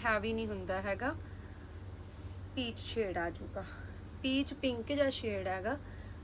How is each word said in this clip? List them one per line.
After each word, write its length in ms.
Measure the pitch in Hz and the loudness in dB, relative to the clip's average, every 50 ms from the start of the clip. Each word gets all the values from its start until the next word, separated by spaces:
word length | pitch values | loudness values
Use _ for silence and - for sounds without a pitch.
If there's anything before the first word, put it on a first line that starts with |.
| - | 4
ਹੈਵੀ 260 | 233 220 208 196 226 | 4 4 6 4 4
ਨਹੀਂ 160 | 226 226 226 214 | 2 2 2 0
ਹੁੰਦਾ 320 | 208 190 185 180 185 196 | 0 0 0 0 0 2
ਹੈਗਾ। 340 | 190 208 196 190 247 269 311 - - - - - - - - - - - - - - - - - - - - - - - - - - - - | 2 0 0 2 2 0 0 -2 -4 -8 -8 -8 -8 -8 -8 -10 -10 -10 -10 -10 -8 -8 -10 -10 -10 -10 -10 -8 -8 -8 -6 -4 -4 -2 0
ਪੀਚ 240 | 262 254 233 214 - | 0 0 0 -2 -4
ਸ਼ੇਡ 400 | - - - 233 220 190 170 175 | -6 -2 0 2 2 2 2 2
ਆ 120 | 170 170 | 0 0
ਜਾਊਗਾ, 340 | 165 - 196 - - 196 185 - - - - - - - - - - - | 0 -4 -6 -6 -4 -4 -4 -6 -6 -8 -8 -8 -8 -8 -8 -10 -6 0
ਪੀਚ 320 | - 262 262 269 277 - 277 | 2 4 6 6 4 2 0
ਪਿੰਕ 320 | - - 262 240 233 220 | 2 2 2 2 2 0
ਜਿਹਾ 240 | - 285 285 285 269 | 2 4 4 6 4
ਸ਼ੇਡ 360 | 262 - - 220 202 196 190 | 4 2 0 0 0 2 2
ਹੈਗਾ, 320 | 190 185 190 185 220 277 285 - - - - - - - - | 0 0 2 2 2 0 0 -2 -6 -8 -8 -8 -8 -8 -8